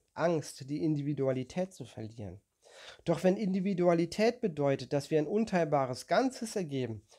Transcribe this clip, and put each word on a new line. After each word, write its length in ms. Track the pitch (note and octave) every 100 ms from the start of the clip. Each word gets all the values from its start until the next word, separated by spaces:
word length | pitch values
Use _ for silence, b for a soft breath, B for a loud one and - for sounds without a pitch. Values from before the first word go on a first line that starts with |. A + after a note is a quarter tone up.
| _
Angst, 560 | - E3 E3 - - C3
die 140 | D3+
Individualität 920 | E3 D3 C#3+ C#3+ C3+ C3 B2+ F3+ F#3
zu 120 | - B2
verlieren. 560 | - A2 A2+ G2 F#2+ _ _ B B B B
Doch 200 | - D3+
wenn 140 | F#3 G3+
Individualität 1040 | G3 F#3+ F#3 F3 F3 E3+ E3+ - A3+ A#3+
bedeutet, 520 | G#3+ D3 C#3+ C3+ B2+
dass 180 | C#3+ -
wir 80 | D#3
ein 80 | D3+
unteilbares 800 | G#3 A3 F3+ D#3+ D3 C3 B2+ -
Ganzes 480 | F3+ C4 - A3+ G#3+
ergeben, 500 | E3 C3+ A#2+ G#2+ b